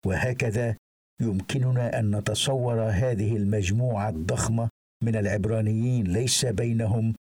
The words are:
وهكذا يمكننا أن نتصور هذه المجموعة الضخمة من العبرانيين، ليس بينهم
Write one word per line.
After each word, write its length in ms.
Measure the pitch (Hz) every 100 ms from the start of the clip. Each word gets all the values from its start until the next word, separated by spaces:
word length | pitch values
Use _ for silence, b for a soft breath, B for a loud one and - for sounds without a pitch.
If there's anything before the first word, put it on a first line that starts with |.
| -
وهكذا 680 | 92 127 123 120 107 120 107 _ _ _ _
يمكننا 760 | 117 95 - 139 127 123 120 120
أن 180 | 110 104
نتصور 640 | 104 107 - 135 123 117
هذه 560 | 110 95 127 113 107 113
المجموعة 720 | 101 107 90 107 123 107 104
الضخمة 600 | 80 82 127 113 117 117 _ _ _
من 120 | 113 110
العبرانيين، 960 | 104 107 101 110 107 110 120 127 95
ليس 340 | 95 123 - -
بينهم 680 | 98 117 113 110 113 110 110